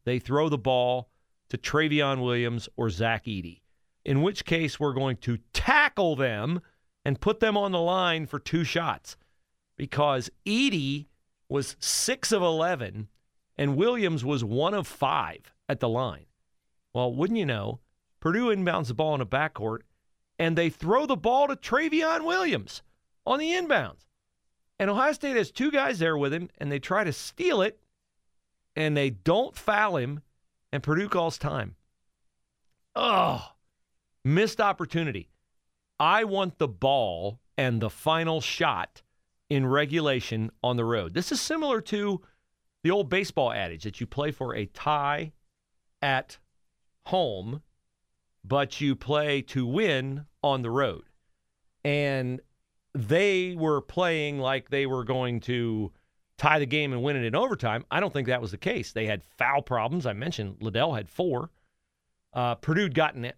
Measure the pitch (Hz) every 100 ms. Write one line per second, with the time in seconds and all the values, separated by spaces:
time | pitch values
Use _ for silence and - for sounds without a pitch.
0 | 120 123 - 143 160 143 131 127 123 127
1 | 123 _ _ _ - - - 151 156 147
2 | 139 131 123 120 120 117 - - 113 87
3 | 113 110 117 98 85 87 _ _ _ _
4 | - 139 185 190 - 165 151 - 147 131
5 | 135 120 123 117 _ - - 285 294 -
6 | 175 135 131 104 131 175 - _ _ _
7 | 143 135 202 214 220 208 196 180 170 185
8 | 175 160 147 147 - 165 156 170 160 85
9 | - - _ _ _ _ _ - 139 139
10 | 147 131 117 - 202 226 277 175 135 143
11 | 147 _ _ _ - 139 131 - - -
12 | - 262 - 220 175 160 170 160 101 104
13 | 107 _ _ _ _ - 143 139 226 240
14 | 185 156 127 139 107 123 170 202 160 -
15 | 135 151 82 - - _ - 143 117 117
16 | 123 73 - _ _ _ _ _ _ 120
17 | 123 127 190 226 147 107 110 123 _ _
18 | _ _ 160 208 247 202 175 170 123 120
19 | 156 143 107 135 156 - 110 113 _ _
20 | _ _ _ - 165 165 170 - 160 247
21 | 294 214 220 262 285 269 - 254 320 311
22 | 320 330 320 370 349 151 95 - - _
23 | _ _ - 277 320 359 330 220 104 -
24 | _ _ _ _ _ _ _ - 196 208
25 | 285 - 277 240 180 - 294 285 277 196
26 | 165 151 139 165 180 - 147 143 - 196
27 | 180 - - - 359 226 208 - _ _
28 | _ _ _ _ _ _ _ 151 156 147
29 | 139 98 - 202 262 - - 208 214 160
30 | 123 147 _ _ _ _ - 139 147 160
31 | 202 175 165 - 147 143 95 - _ _
32 | _ _ _ _ _ _ _ _ _ -
33 | 240 196 170 131 - _ _ _ _ _
34 | _ _ 131 165 220 - 208 185 170 165
35 | 156 98 - _ _ _ _ _ _ -
36 | 156 208 220 196 185 - 143 92 135 139
37 | 104 85 101 120 _ - 127 117 107 -
38 | 156 160 160 160 - - 160 95 - -
39 | _ _ _ _ - 143 131 143 147 165
40 | 147 127 - 110 113 - 123 123 117 113
41 | 85 127 - 277 - 320 294 226 - 208
42 | 202 185 - _ _ _ _ _ 165 202
43 | 143 185 190 156 123 110 87 82 104 -
44 | 117 143 147 - 127 110 101 - 147 147
45 | 143 147 156 _ _ _ _ _ _ -
46 | 139 131 - - _ _ _ _ _ _
47 | - 185 143 95 104 147 _ _ _ _
48 | _ _ _ _ - 139 139 - 143 135
49 | 123 147 147 139 - 135 120 160 202 131
50 | 135 139 147 - 143 135 117 131 127 85
51 | - _ _ _ _ _ _ _ 147 147
52 | 143 135 127 127 _ _ _ _ _ 143
53 | 104 165 202 185 180 175 160 143 - 170
54 | 175 160 147 143 131 135 - 139 135 131
55 | 117 127 123 120 - 123 117 110 98 _
56 | _ _ _ - 147 151 135 151 143 123
57 | 139 135 117 147 254 208 117 113 - 160
58 | 196 143 127 127 107 104 190 226 101 113
59 | 107 101 - - 127 139 - 120 117 175
60 | 123 101 160 - 98 - 107 110 160 117
61 | 95 - 180 123 170 _ _ _ _ _
62 | _ _ _ 127 120 117 - 165 190 147
63 | 151 127 120